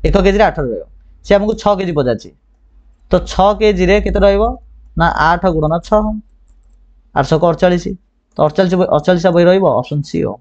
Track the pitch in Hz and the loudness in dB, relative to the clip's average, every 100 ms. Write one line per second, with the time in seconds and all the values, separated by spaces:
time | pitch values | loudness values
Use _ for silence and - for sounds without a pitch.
0 | 156 196 190 196 208 - 135 101 76 - | 2 2 2 2 0 0 -6 -8 -12 -20
1 | - - - 202 208 220 208 196 170 151 | -20 -20 -2 0 0 -2 -2 -2 -2 -4
2 | 123 113 - _ _ _ _ _ _ _ | -2 -4 -8 _ _ _ _ _ _ _
3 | _ 180 180 - 190 202 214 190 180 202 | _ -2 -2 0 0 2 0 2 2 2
4 | 202 190 202 196 226 262 - - - - | 0 2 2 2 -2 -4 -16 -20 -12 -2
5 | 165 - 156 175 190 160 151 170 - 214 | -2 0 0 0 0 -2 -2 -4 0 0
6 | 214 214 - _ _ _ _ _ _ _ | 0 -6 -12 _ _ _ _ _ _ _
7 | _ - 135 156 175 165 185 175 175 185 | _ -4 0 0 0 2 0 0 -4 -12
8 | _ _ _ - 151 151 185 180 180 147 | _ _ _ -2 -2 0 0 0 0 0
9 | 147 180 180 175 175 185 180 117 123 151 | 0 0 2 4 4 4 2 0 -2 -6
10 | 147 165 147 104 | -6 -4 -6 -6